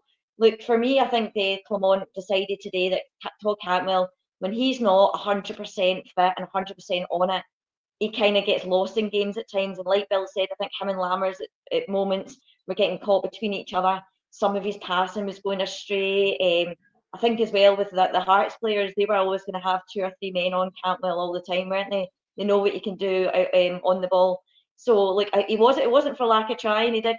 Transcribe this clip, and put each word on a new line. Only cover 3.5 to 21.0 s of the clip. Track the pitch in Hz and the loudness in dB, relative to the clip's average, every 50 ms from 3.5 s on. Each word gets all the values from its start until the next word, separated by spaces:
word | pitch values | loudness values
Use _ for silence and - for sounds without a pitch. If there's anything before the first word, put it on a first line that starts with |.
| 208 208 - | -4 -4 -2
Cantwell, | 180 180 185 185 185 190 185 185 180 _ _ _ _ _ - | -2 -2 0 0 0 0 0 0 -2 _ _ _ _ _ -10
when | 185 190 | -8 -6
he's | 220 226 254 262 247 240 | -4 -2 0 0 0 0
not | 233 202 185 190 202 247 - | 2 4 6 6 6 4 2
a | |
hundred | - - 202 202 202 185 - 208 | 0 -2 -2 -2 -2 -4 -8 -10
percent | - 208 - - 208 185 185 185 - - - - | -12 -12 -10 -4 -2 0 0 0 -2 -6 -6 0
fit | 180 180 185 185 | 2 2 2 0
and | 185 185 | -2 -6
a | - | -6
hundred | - 190 190 190 190 | -6 -6 -6 -6 -10
percent | - - - 185 180 180 - | -14 -8 -6 -4 -4 -4 -2
on | - 175 185 190 | -2 0 0 0
it, | 185 180 - _ _ _ _ _ _ _ _ _ _ - | 0 -2 -6 _ _ _ _ _ _ _ _ _ _ -6
he | 214 214 | -6 -6
kinda | - - 214 208 202 202 | 0 2 2 2 2 2
gets | 190 208 190 - - | 2 0 0 -2 0
lost | 185 185 185 190 - - | 0 0 0 0 0 -2
in | 226 214 | -4 -4
games | 208 208 208 202 202 196 | -2 -2 -2 -2 -2 -4
at | 226 - - | -8 -10 -6
times. | - 196 196 196 185 | -4 -4 -4 -4 -6
And | 175 180 | -6 -2
like | 175 196 208 202 - | 0 0 0 0 0
Bill | 202 190 190 | -2 -2 -2
said, | 185 - 202 190 190 | -4 -4 -4 -4 -4
I | 190 | -4
think | - 202 - - - | -6 -8 -8 -8 -6
him | 196 196 | -6 -4
and | 190 | -4
Lammers | 185 180 180 185 190 190 190 185 - | -2 -2 -2 -2 -2 -2 -4 -4 -6
at, | - - _ _ _ - - 165 165 | -10 -14 _ _ _ -4 -4 -4 -2
at | |
moments | 196 196 196 196 196 190 190 - - - - _ _ _ _ _ | -2 -2 -2 -2 0 -2 -4 -6 -8 -16 -20 _ _ _ _ _
were | 185 185 | -8 -2
getting | - 202 165 185 | -2 0 0 -2
caught | 180 - 208 196 185 - 185 | -2 0 0 0 2 0 -2
between | - - 226 208 196 | -6 -6 -6 -6 -6
each | 185 - - 196 | -6 -8 -6 -2
other. | 180 185 185 190 185 - _ _ _ _ _ | 0 0 0 0 -2 -6 _ _ _ _ _
Some | - - 214 196 202 | -4 -2 0 0 0
of | 202 185 | -2 -4
his | 208 196 | -6 -8
passing | 202 - - 180 180 185 190 - 214 202 | -8 -6 -4 -2 0 -2 -2 -4 -6 -6
was | 196 190 - | -8 -8 -8
going | - 196 196 185 | -6 -4 -4 -2
astray. | 196 190 - - - - 202 196 196 196 196 196 196 196 - | -4 -4 -6 -10 -8 -4 -4 -2 0 0 0 2 2 0 0
Um, | - 185 180 170 175 175 175 175 - _ _ _ _ _ _ - | 0 2 2 2 2 0 -2 -6 -12 _ _ _ _ _ _ -6
I | - | -2
think | 233 240 226 226 | 0 0 0 0
as | 226 220 | 0 0
well | 208 196 196 202 196 | 4 6 6 6 6
with | 196 202 196 | 4 0 -2
the, | 180 185 185 - | 0 2 2 2
the | - 180 | 2 0
Hearts | 180 185 190 202 214 - - | 2 4 4 4 4 2 -2
players, | - 233 220 208 208 202 190 196 | -4 -2 0 0 0 0 0 0
they | 208 202 | 0 0
were | 202 214 | 2 2
always | 196 190 190 190 190 - | 2 2 0 -2 -4 -6
gonna | - 185 185 185 | -8 -8 -4 -2
have | 190 185 185 185 - - | -2 -2 -2 -4 -6 -6
two | 208 | -6
or | 185 190 185 - | -6 -6 -6 -8
three | 196 190 | -8 -6
men | 185 180 175 185 185 | -4 -2 -2 0 0
on | 185 185 190 185 - - | 0 -2 -2 -4 -4 -4
Cantwell | 185 180 - | -4 -2 -2